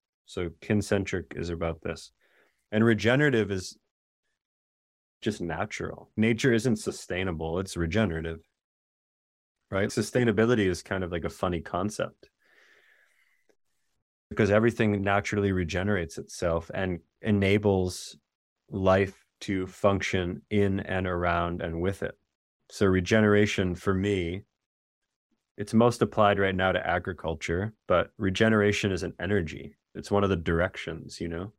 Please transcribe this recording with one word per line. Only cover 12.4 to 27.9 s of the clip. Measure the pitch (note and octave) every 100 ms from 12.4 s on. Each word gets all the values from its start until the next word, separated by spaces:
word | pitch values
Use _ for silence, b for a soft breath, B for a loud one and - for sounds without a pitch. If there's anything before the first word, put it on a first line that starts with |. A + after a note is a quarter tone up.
| b b b b b b b b b b b _ _ _ _ _ _ _ _
Because | - G#2
everything | G#2 A#2 A2+ G#2+ G2+
naturally | G2 G2+ - G#2 G2+
regenerates | F#2 E2+ F2+ G2 G2 E2 -
itself | D2+ - F2+ E2 -
and | - F#2+ F2 - _
enables | G2+ G2+ G2 G#2 G#2 F#2+ F#2 - - - _ _ _ _ _
life | G2+ F#2+ F#2+ G2 - _ _
to | - F#2+ F#2
function | - G#2 G2 - F#2+ F2+ F#2 -
in | G#2 G2+ F#2+
and | - F#2 F#2
around | F2 F2 E2+ E2+ F2
and | E2+ E2
with | F#2 F#2+
it. | F2 - _ _ _ _ _
So | - G2
regeneration | F#2 F2 A2+ G#2+ G#2 G#2 - F#2
for | F2 -
me, | F#2+ G2+ G2 E2+ F#2 - _ _ _ _ _ _ _ _ _ _ -
it's | G#2
most | A2+ A#2+ A2+
applied | G#2+ - G#2 G2
right | F#2+
now | F#2 F#2+
to | F#2 -
agriculture, | F2 F2+ F2+ E2 E2 - E2+ G#2+ -
but | -